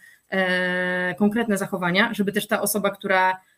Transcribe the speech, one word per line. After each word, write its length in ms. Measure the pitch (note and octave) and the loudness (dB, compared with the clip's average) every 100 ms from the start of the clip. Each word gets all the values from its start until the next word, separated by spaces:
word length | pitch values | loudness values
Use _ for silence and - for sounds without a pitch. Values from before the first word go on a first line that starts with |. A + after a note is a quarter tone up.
| - - - | -14 -20 -6
e, 840 | F#3+ F#3 F3+ F3+ F3+ F3+ F3+ F3+ F3+ | -2 0 0 0 0 -2 -2 -2 2
konkretne 400 | G#3 G#3+ A#3 G3 | 2 2 0 -2
zachowania, 520 | G3 F#3+ F3 F#3 A#3 | -2 -2 0 2 2
żeby 180 | A#3 G3 | 0 -2
też 160 | G3+ - | -2 -2
ta 140 | G3+ | -2
osoba, 280 | G3+ G#3+ G3 | -2 -2 -2
która, 520 | G3 G3 F#3 F#3+ F#3 _ | -2 0 2 2 0 _